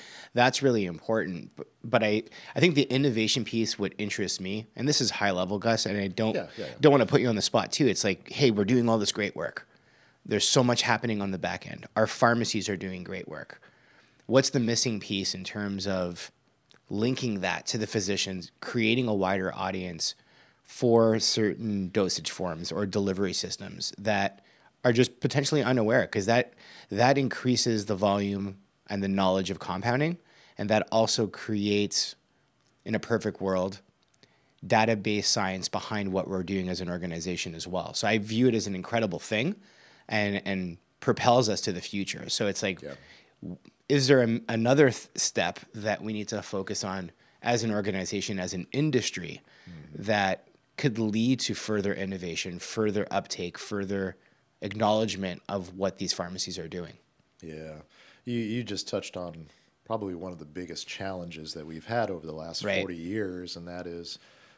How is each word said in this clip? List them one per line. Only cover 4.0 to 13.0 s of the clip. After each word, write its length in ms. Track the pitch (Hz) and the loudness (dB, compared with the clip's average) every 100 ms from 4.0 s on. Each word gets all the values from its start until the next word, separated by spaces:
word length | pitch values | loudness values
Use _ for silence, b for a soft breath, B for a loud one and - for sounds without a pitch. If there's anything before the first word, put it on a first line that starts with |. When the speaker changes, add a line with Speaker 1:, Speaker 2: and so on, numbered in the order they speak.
| 104 - 92 - | -6 -2 -2 -2
Speaker 1:
me, 260 | 92 104 110 | -4 -6 -8
and 140 | - 127 | -4 0
this 120 | 151 | 2
is 100 | 113 | 2
high 200 | - 101 | 0 0
level, 280 | 90 90 101 | 0 0 0
Gus, 280 | 113 113 - | 2 2 2
and 120 | 104 | 0
I 100 | 98 | -2
don't, 260 | 92 110 | 0 0
Speaker 2:
Yeah, 140 | - - - | 0 -4 -8
yeah, 80 | 80 | -10
yeah. 60 | 64 | 4
Speaker 1:
don't 120 | 147 | 8
wanna 140 | 139 110 | 8 6
put 140 | 139 | 4
you 80 | 123 | 2
on 80 | 107 | 2
the 60 | |
spot 300 | - 117 92 | 2 2 2
too. 140 | - 139 | 2 2
It's 180 | 92 | 4
like, 260 | 104 92 - | 2 0 -4
"Hey, 200 | - 139 | 2 2
we're 140 | 104 | 4
doing 240 | 101 123 117 | 4 4 4
all 100 | 113 | 2
this 140 | 101 | 2
great 220 | - 101 - | -2 -4 -4
work. 300 | 85 - - b b b b b - | -8 -8 -16 b b b b b -2
There's 200 | 107 - | 2 4
so 160 | 143 | 6
much 200 | 123 120 | 6 4
happening 400 | - 110 117 107 | 4 2 2 -2
on 80 | 98 | -2
the 80 | 95 | -2
back 280 | 87 90 - | -4 -4 -8
end. 200 | - - - | -14 -6 0
Our 100 | 110 | 0
pharmacies 640 | - 117 120 113 107 95 | 4 4 4 2 -2 -2
are 80 | 98 | -4
doing 260 | 95 92 | -6 -8